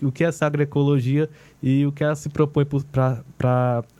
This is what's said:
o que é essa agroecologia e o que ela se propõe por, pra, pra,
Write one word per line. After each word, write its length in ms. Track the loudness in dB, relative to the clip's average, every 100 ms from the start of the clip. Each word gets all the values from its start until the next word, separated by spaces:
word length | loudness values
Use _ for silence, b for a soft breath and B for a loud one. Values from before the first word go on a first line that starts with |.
o 100 | -4
que 120 | 0
é 40 | -2
essa 180 | 0 -2
agroecologia 840 | 0 0 0 2 2 2 0 -2 B B B
e 240 | 0 2 0
o 60 |
que 120 | 0
ela 120 | -2 -4
se 120 | -4
propõe 360 | 0 0 2 0
por, 180 | -2
pra, 400 | -2 0 0 -2 -8 -4
pra, 460 | 0 2 0 -2 -6 -14